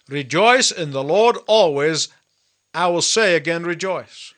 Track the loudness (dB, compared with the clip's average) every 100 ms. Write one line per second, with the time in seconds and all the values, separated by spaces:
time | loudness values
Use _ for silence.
0 | -10 -8 -4 2 4 4 2 -4 -6 -6
1 | 0 2 2 2 2 2 2 2 0 -2
2 | -6 _ _ _ _ _ _ -4 -2 0
3 | 0 0 2 2 0 -6 -6 -6 -6 -8
4 | -10 -18 -20